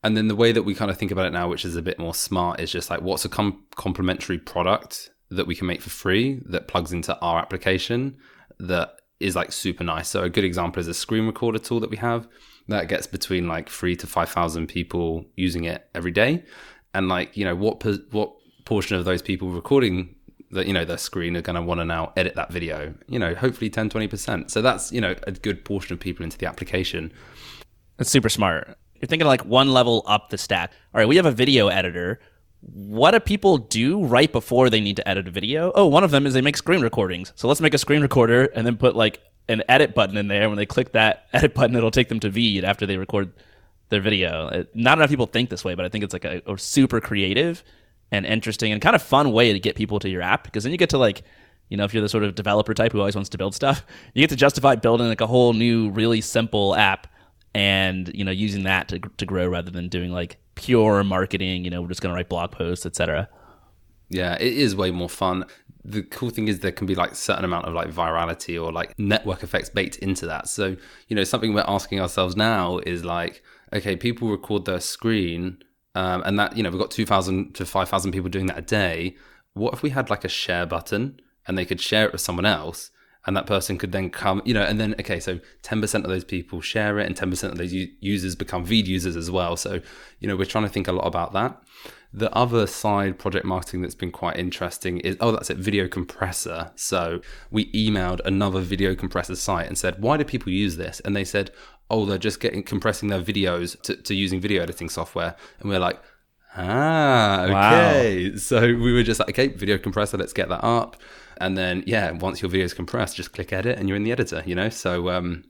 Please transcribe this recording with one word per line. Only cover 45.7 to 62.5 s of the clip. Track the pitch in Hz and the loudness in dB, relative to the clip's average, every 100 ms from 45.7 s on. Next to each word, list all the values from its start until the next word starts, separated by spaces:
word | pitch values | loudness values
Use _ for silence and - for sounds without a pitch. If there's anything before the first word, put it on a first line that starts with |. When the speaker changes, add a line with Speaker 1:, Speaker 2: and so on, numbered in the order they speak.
Speaker 2:
but | 87 | -4
I | 90 | -4
think | 107 | -4
it's, | 104 | -4
like, | 90 | -6
a, | - 90 - | -6 -8 -8
a | 98 | -8
super | - - 131 113 | 0 2 4 2
creative | - 104 95 101 170 170 - _ _ _ _ | 0 0 0 2 0 -2 -12 _ _ _ _
and | 101 | -2
interesting | 95 110 110 107 110 | 0 -2 -2 -2 0
and | 107 | 2
kind | 170 226 | 2 2
of | |
fun | - 135 143 | 4 4 6
way | 113 120 | 6 6
to | 98 | 4
get | 98 - | 0 -2
people | 107 104 | -2 -2
to | 98 | -2
your | 92 | -4
app, | 90 117 | 0 0
because | - 107 | 0 -6
then | 113 | -4
you | 170 | 0
get | 180 | 2
to, | 151 | 6
like, | 120 95 - - _ _ _ | 4 2 -12 -20 _ _ _
you | 98 | -4
know, | |
if | 101 | 0
you're | 110 | 0
the | 104 | 0
sort | 113 | 0
of | 104 | 0
developer | 92 104 104 104 | -2 2 2 2
type | 110 113 | 2 2
who | 107 | 2
always | 101 | 0
wants | 101 101 | -2 -6
to | 87 | -4
build | 95 | -4
stuff, | 98 139 139 - - - | 0 0 0 -4 -20 -6
you | - | 2
get | 151 | 2
to | 131 | 6
justify | 139 - 139 | 4 6 4
building, | 117 120 117 120 | 4 4 4 2
like, | 107 | 0
a | 113 | 2
whole | 123 120 | 6 6
new, | 113 117 117 107 | 6 4 4 2
really | 98 113 113 | 2 2 2
simple | 110 120 113 107 98 | 2 0 0 2 2
app | 95 101 95 - _ _ _ _ | 6 4 2 -6 _ _ _ _
and, | 107 101 98 95 92 90 | 0 2 4 2 -2 -6
you | - | -4
know, | 95 | -4
using | 95 104 98 | -2 -2 -2
that | 95 92 - | 0 0 0
to, | 90 | -8
to | 92 - | -10 -10
grow | 95 95 90 | -4 -2 0
rather | 90 87 | -2 -6
than | 90 90 | -8 -6
doing, | 92 87 | -6 -4
like, | 87 87 - _ - | -6 -8 -12 _ -14
pure | - 120 107 101 | 2 4 6 6
marketing, | 101 95 92 95 92 90 | 4 0 0 -2 -2 -2
you | 90 | -4
know, | 87 | -6
we're | 87 | -6
just | 90 | -4
gonna | 92 | -4
write | 87 87 | -4 -4
blog | 87 87 | -4 -4